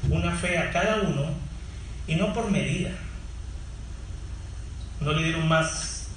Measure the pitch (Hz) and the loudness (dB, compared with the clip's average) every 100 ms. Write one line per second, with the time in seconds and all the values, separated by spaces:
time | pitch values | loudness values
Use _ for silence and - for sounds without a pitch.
0 | - 165 170 175 180 170 156 170 202 214 | 4 4 4 2 2 2 2 4 4 4
1 | 180 139 - - - - - - - - | 4 2 0 -2 -4 -6 -8 -8 -8 -6
2 | - 160 208 233 226 160 - 185 185 - | 0 2 4 2 2 2 2 2 0 -2
3 | - - - - - - - - - - | -6 -8 -8 -8 -8 -8 -8 -10 -8 -8
4 | - - - - - - - - - - | -8 -8 -8 -8 -8 -8 -8 -8 -8 -4
5 | 147 151 165 165 160 160 160 - - - | 0 2 2 2 4 4 4 0 -4 -6
6 | - | -8